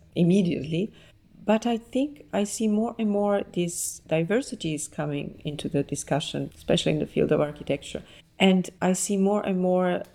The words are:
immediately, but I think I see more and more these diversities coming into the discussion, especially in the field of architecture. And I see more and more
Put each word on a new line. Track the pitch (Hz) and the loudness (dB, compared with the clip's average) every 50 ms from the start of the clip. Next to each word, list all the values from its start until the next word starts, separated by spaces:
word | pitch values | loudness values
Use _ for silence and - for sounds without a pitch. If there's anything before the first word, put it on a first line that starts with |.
| - - - | -20 -8 0
immediately, | - 175 170 185 208 190 170 143 135 135 156 160 165 208 226 - - - - - _ _ _ _ - - | 2 4 4 4 4 4 2 0 -2 -4 -4 -4 -4 -4 -4 -6 -14 -20 -20 -20 _ _ _ _ -8 -2
but | - 214 220 - | 0 0 2 2
I | 240 233 | 0 -2
think | 226 233 - - 254 277 294 285 - - - - | -4 -4 -4 -2 -2 -2 -2 -4 -10 -14 -6 -4
I | 196 208 | -2 -2
see | 202 - - 220 | -2 -2 -2 0
more | 214 208 214 220 240 - - | 0 2 0 0 -2 -2 -2
and | 226 208 | -2 0
more | 202 202 202 202 202 202 - - - | 0 2 2 2 2 0 -2 -2 -2
these | 180 175 170 170 - - - - - - - | -2 -2 -2 -2 -6 -8 -8 -8 -10 -6 -2
diversities | 156 165 165 165 202 247 277 - 233 - - 165 156 143 - - | 0 0 0 2 0 0 -2 -2 -8 -6 -4 -4 -4 -4 -6 -8
coming | - - 151 151 143 143 - - - - - | -8 -6 -4 -4 -4 -4 -6 -8 -10 -10 -10
into | 156 147 151 - - | -8 -8 -6 -6 -2
the | - 143 143 | -2 -2 -2
discussion, | - 147 - - - 147 147 - - - 143 139 139 - | -2 -4 -8 -4 -2 -2 -2 -2 -2 -6 -6 -6 -6 -10
especially | - - - - 175 - - 156 | -8 -2 0 2 2 2 2 0
in | 151 | 0
the | - | -2
field | - - - - - | -2 0 0 2 2
of | 156 139 | 4 2
architecture. | 151 147 151 - - - 139 147 - - - - - - - - - _ _ - | 2 0 -2 -8 -6 -4 -4 -4 -4 -8 -12 -12 -12 -14 -20 -20 -20 _ _ 2
And | 185 190 185 185 175 - - - - | 4 4 6 4 2 0 -4 -2 0
I | 185 185 | 0 0
see | 185 - - 202 | 0 0 -2 0
more | 190 190 196 208 208 - | 2 2 2 2 2 0
and | - 190 185 | 0 0 0
more | 180 180 180 180 180 180 175 - - - - | 2 2 2 4 2 2 0 -2 -4 -8 -16